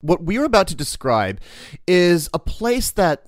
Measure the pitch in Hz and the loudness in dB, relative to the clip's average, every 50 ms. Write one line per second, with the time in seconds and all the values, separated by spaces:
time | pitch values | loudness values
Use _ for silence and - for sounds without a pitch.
0 | - 151 180 170 175 165 202 233 285 311 233 214 190 - 156 - 147 - - - | 0 0 -2 0 0 -4 -2 -2 0 2 4 2 2 2 -2 -8 -6 -8 -8 -6
1 | - 135 120 110 104 95 98 104 - - - - - - - - - - 180 180 | -2 0 0 2 2 0 -4 -8 -10 -16 -18 -20 -20 -20 -20 -14 -2 2 2 4
2 | 175 175 175 170 147 - - 165 - - - - 214 233 247 254 226 - - - | 6 4 4 2 0 -4 -6 -6 -4 -4 -6 -4 -2 -2 0 0 -2 -4 0 0
3 | 196 170 151 - _ | 0 0 0 -2 _